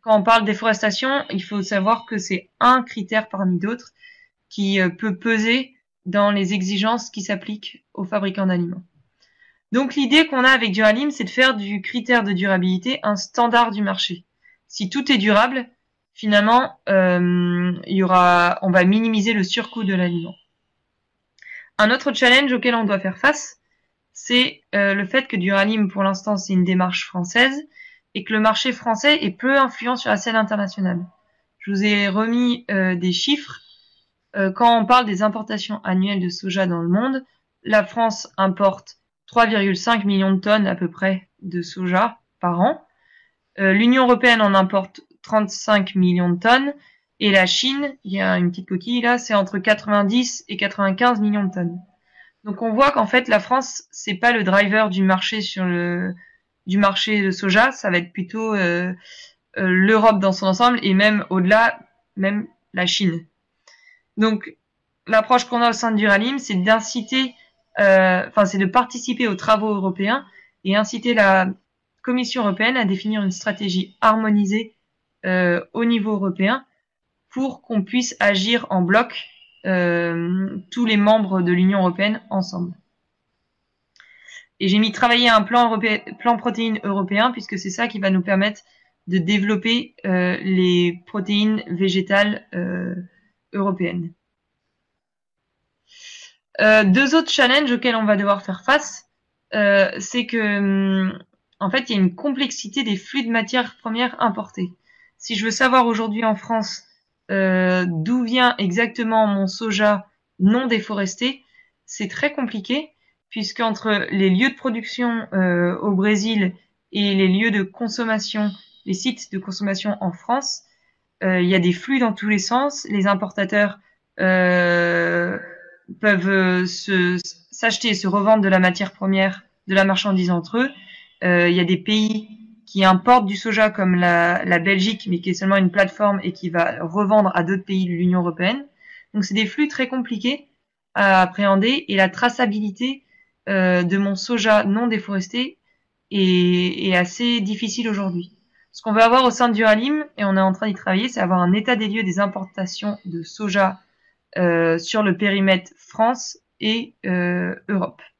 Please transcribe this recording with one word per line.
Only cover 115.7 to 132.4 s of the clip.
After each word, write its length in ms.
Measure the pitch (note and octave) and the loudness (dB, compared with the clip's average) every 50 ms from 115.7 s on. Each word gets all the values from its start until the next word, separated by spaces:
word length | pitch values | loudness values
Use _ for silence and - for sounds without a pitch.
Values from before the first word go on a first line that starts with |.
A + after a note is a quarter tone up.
| F3+ | -2
au 140 | - - G#3+ | -2 -2 -2
Brésil 640 | G3 F#3 G3 G#3 G#3+ G3 G3+ A3+ A3+ G#3 F#3+ F3+ F3+ _ _ _ _ _ _ _ | 0 0 2 2 2 0 0 0 0 0 0 -2 -4 _ _ _ _ _ _ _
et 240 | - G#3 G3+ G3+ G3 | -4 -2 0 0 2
les 140 | F#3+ F#3+ F#3 | 2 4 4
lieux 200 | F#3 G3 A3+ A#3 | 4 2 2 0
de 140 | G3+ G#3 F#3+ | 0 0 -2
consommation, 880 | F#3+ - - A#3+ A3 A3 - A#3 A3+ A3 G#3+ G#3+ - - G#3+ G#3 G#3 F#3+ - - _ _ _ _ | -4 -6 -8 -8 -6 -6 -6 -4 -2 -2 -4 -4 -6 -4 -4 -4 -4 -4 -8 -20 _ _ _ _
les 80 | - F#3+ | -6 -6
sites 380 | F#3 - B3+ - - - _ | -4 -4 -6 -6 -6 -14 _
de 80 | - F#3+ | -10 -10
consommation 560 | F#3+ G3+ F#3 - G#3 G3 G3 F#3+ - G#3 G3+ - | -8 -10 -10 -6 -4 -4 -4 -4 -4 -6 -6 -4
en 100 | F#3+ F#3 | -6 -6
France, 520 | F3+ - - - A#3+ C#4 C#4 - - - _ _ _ _ _ _ _ _ _ _ _ _ - | -6 -8 -6 -4 -4 -4 -2 -6 -10 -10 _ _ _ _ _ _ _ _ _ _ _ _ -2
euh, 180 | F#3 F#3 F#3 | 0 0 2
il 60 | F3+ | 2
y 80 | F3+ F#3+ | 2 2
a 40 | F#3 | 2
des 120 | F3 F3+ | 2 2
flux 280 | F3 - - - C4+ C4 | 0 -2 -2 -2 0 0
dans 120 | A#3+ A3+ | 0 0
tous 160 | G3 - G#3 | -2 -4 -2
les 120 | G#3+ G#3+ G3 | -2 0 0
sens. 460 | F#3+ - A#3+ B3 C#4 C#4+ C#4+ - - - | 0 0 0 0 0 -2 -4 -8 -10 -4
Les 180 | G#3 G3+ F#3+ | -2 0 2
importateurs, 720 | G3+ G3+ F#3+ G#3 F#3+ - - G3 F#3+ G#3 G#3 G#3 G3 - _ _ _ _ _ _ _ _ - | 2 0 0 -2 -6 -4 -6 -4 -2 0 0 0 0 -2 _ _ _ _ _ _ _ _ -2
euh, 1200 | F#3+ F#3 F#3 F#3 F3+ F3+ F3+ F3+ F3 F3 F3 F3 E3+ E3+ E3+ E3+ E3+ E3+ E3+ F3 F3 F3+ F#3+ - - - - - - - - _ _ - - - | 0 2 2 4 4 4 2 2 2 2 2 2 2 0 0 0 0 0 0 -2 -2 -4 -6 -8 -10 -14 -20 -20 -20 -20 -20 _ _ -20 -12 -2
peuvent, 280 | G#3+ G#3+ G3+ F#3 E3+ F#3+ | 0 2 2 2 2 2
euh, 360 | G3 F#3+ F#3 F#3 F3+ F3+ F#3 | 2 2 2 2 2 0 -2
se, 520 | F3+ F3+ - - G3+ G3 F#3 F3+ F3+ F3+ F3 F3 - - - _ _ | -4 -6 -10 -6 -2 0 2 2 2 0 -2 -6 -10 -16 -18 _ _
s'acheter 380 | - - - A3+ A3+ - - A#3 | -10 -4 -2 -2 -2 -2 -2 -2
et 40 | G#3 | -2
se 140 | F#3 - | -2 -2
revendre 360 | F#3+ F#3 G#3 G3 G#3+ A3 A3 G3 | -2 -2 0 4 4 4 4 4
de 60 | G3 | 2
la 100 | F#3+ F#3 | 4 4
matière 320 | F#3 F3+ F3+ - G3+ F#3+ | 4 2 0 -2 -8 -10
première, 520 | - _ G3 F#3+ F#3+ F#3+ F#3+ F#3+ F#3+ - _ _ _ _ _ | -8 _ -2 -2 0 0 0 -2 -2 -8 _ _ _ _ _
de 80 | - F#3+ | 0 2
la 100 | G3 G3 | 2 2
marchandise 440 | G3 F#3+ F#3 - G#3 F#3+ F#3 F3+ F3 | 2 0 0 0 0 0 0 2 0
entre 280 | F3 E3+ E3 - - | 0 -2 -2 -4 -2
eux. 120 | A#3 B3+ C#4 C#4 - - - - - - _ _ _ - | -2 -2 -2 -6 -14 -20 -20 -20 -20 -20 _ _ _ 0
Euh, 240 | F3+ F3 F3 F3 | 2 2 4 4
il 80 | F3 F3 | 4 2
y 60 | F3 | 2
a 40 | F3 | 2
des 120 | F3 F#3+ | 2 0
pays 500 | - F3+ - G#3+ G#3+ G#3+ G#3+ G#3+ G#3+ G#3+ - - - | 0 0 -2 0 0 0 0 -2 -6 -8 -10 -20 -20